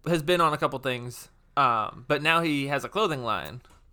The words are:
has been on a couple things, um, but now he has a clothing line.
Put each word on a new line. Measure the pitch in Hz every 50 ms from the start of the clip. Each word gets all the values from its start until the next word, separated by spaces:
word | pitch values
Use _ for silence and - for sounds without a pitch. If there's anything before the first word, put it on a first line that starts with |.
| -
has | 156 175 165 143
been | 151 180 175
on | 170 156 151
a |
couple | 143 165 143 143 131
things, | - 135 127 120 120 123 117 - - - _ _ _ _ -
um, | 143 139 123 117 113 107 - - - 120
but | - 147 143
now | 147 160 165 170
he | 170 160 147 143 139
has | 139 147 139 123
a | 113
clothing | - 196 220 - 156 131 123
line. | 117 104 90 71 73 110 127 - - - - _ _